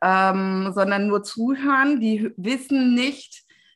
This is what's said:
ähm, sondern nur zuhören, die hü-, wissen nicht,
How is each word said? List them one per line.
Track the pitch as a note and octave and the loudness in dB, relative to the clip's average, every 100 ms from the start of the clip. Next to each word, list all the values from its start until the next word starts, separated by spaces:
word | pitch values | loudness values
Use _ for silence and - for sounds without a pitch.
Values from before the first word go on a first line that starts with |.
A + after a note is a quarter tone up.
ähm, | F3+ F#3+ F#3+ F#3+ F#3+ F#3+ F#3+ | 2 4 2 2 -2 -2 -2
sondern | F#3+ G3 G3+ G#3 | -2 0 0 0
nur | G3+ | -2
zuhören, | G3+ A3+ A#3 C4+ C#4 C4+ C#4 C#4+ | -2 -4 -2 -2 0 2 2 0
die | A3 G#3+ | 0 0
hü-, | A3 - | -4 -6
wissen | F#3+ C4 - C4+ B3+ | -4 -4 -2 2 2
nicht, | A#3+ C4 C#4 - - _ _ _ | 2 0 -4 -14 -20 _ _ _